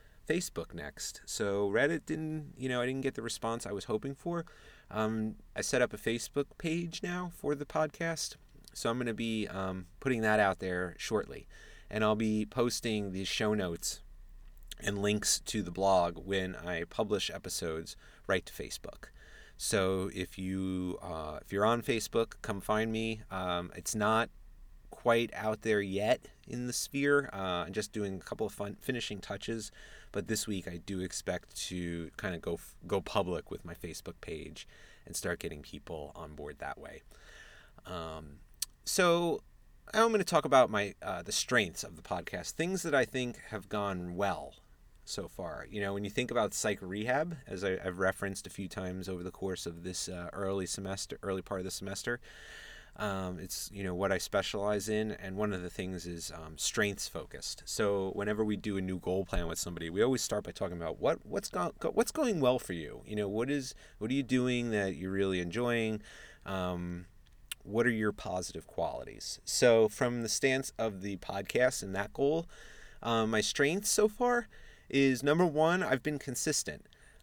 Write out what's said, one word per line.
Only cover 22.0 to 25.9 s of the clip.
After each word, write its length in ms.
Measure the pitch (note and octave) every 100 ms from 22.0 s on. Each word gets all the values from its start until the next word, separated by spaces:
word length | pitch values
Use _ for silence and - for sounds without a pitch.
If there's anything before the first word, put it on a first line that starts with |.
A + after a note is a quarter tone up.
| - A#2 A2+ -
come 180 | - G2
find 320 | - G#2+ A2+
me. 300 | A2 A2+ A2 -
Um, 400 | F#2+ F#2 F2 F2
it's 200 | - -
not 340 | A2 G#2+ A2 A#2 - - - - - -
quite 400 | - A#2+ A#2 A2+
out 280 | - G#2+ G#2+
there 180 | A2+ G#2
yet 480 | G2